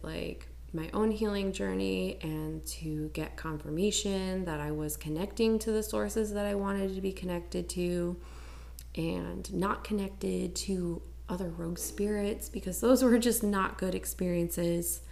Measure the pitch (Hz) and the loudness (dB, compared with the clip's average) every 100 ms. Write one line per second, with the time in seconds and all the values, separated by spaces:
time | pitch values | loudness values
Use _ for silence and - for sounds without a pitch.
0 | 160 165 170 - - - - 160 160 208 | -6 -4 -6 -6 -12 -14 -8 -6 -2 2
1 | 220 214 214 202 196 190 196 185 196 190 | 2 2 0 0 0 0 -2 0 2 2
2 | 185 - 160 156 156 160 - - 160 151 | 0 -2 -4 -4 -4 -6 -6 -6 -4 -4
3 | 151 160 156 - 165 151 151 156 208 202 | -4 -4 -6 -6 -6 -6 -4 2 2 2
4 | 202 196 185 185 180 151 147 151 151 - | 0 0 0 -2 -2 -2 -2 -2 -2 -4
5 | 156 156 196 - 226 220 220 214 214 214 | -4 -2 -2 2 4 4 2 0 0 0
6 | 208 226 214 208 202 202 196 196 196 190 | 0 0 0 0 0 0 0 0 0 0
7 | 190 180 180 175 170 180 175 180 175 175 | -2 -2 -2 -2 -2 -4 -2 0 0 2
8 | 175 180 - - - - - - - - | 0 -2 -8 -14 -14 -14 -14 -14 -10 -4
9 | 165 180 170 180 180 185 196 - - 214 | -2 -2 -4 -6 -4 0 0 0 0 -2
10 | 196 - 196 185 185 175 - 185 175 170 | -2 -2 -2 0 -2 -4 -2 0 0 -2
11 | - - - 180 180 165 165 175 - - | -8 -12 -6 -4 -4 -4 -4 -4 -6 -2
12 | 202 208 202 - - 208 190 175 233 262 | 0 2 0 -2 -4 -6 -4 2 8 10
13 | 262 233 240 226 208 202 190 - 190 185 | 10 8 6 4 4 4 2 2 0 0
14 | - - 180 175 170 175 170 170 170 - | -4 0 2 4 2 2 2 2 0 -4
15 | - | -8